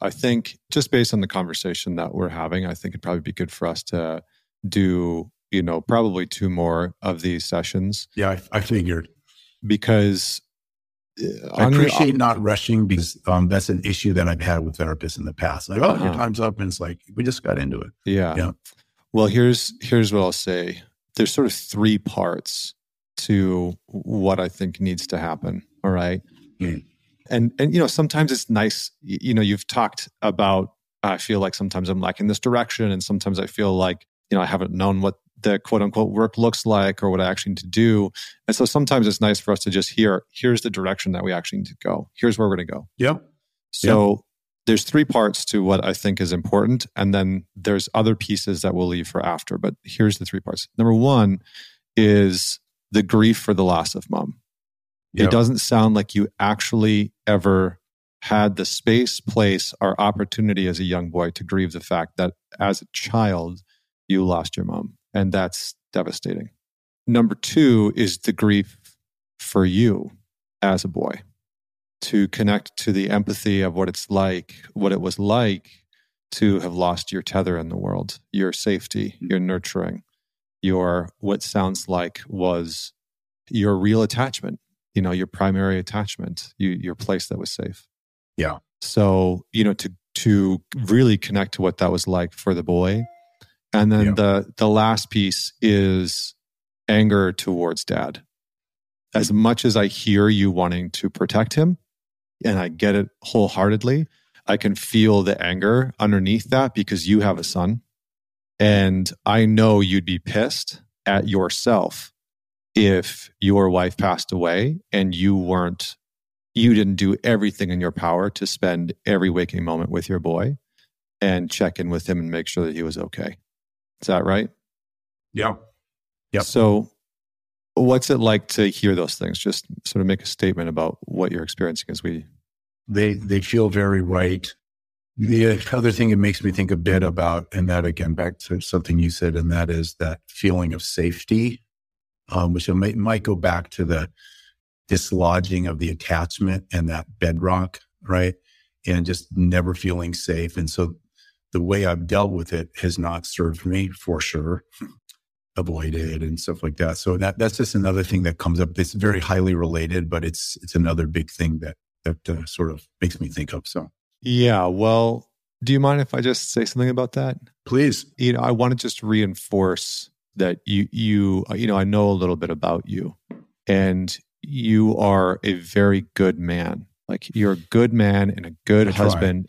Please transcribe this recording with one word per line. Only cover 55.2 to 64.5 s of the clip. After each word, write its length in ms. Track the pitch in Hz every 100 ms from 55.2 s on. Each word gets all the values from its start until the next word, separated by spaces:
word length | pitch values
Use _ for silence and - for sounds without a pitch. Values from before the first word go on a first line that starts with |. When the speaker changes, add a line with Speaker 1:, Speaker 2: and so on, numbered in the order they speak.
Speaker 2:
Yep. 80 | 107
Speaker 1:
doesn't 280 | 117 117 123
sound 360 | - 117 110
like 200 | 107 101
you 140 | 104 101 -
actually 720 | 101 107 - 117 107 104 104 - -
ever 540 | 104 98 95 92 87 _ _ _ _
had 340 | - 107 104 95
the 80 |
space, 560 | 95 - - 113 123 -
place, 520 | - 107 101 95 - -
or 180 | 98 95
opportunity 640 | 104 101 101 - 107 95 92
as 120 | 85
a 40 |
young 240 | 92 90 87
boy 200 | 85 85
to 140 | -
grieve 280 | 90 95 90
the 80 | 87
fact 360 | - 87 82 -
that 180 | 90 - _ -
as 240 | 101 98
a 40 | -
child, 680 | - - 117 107 87 85 92 _ _ _ _ -
you 160 | 95
lost 320 | 92 85 82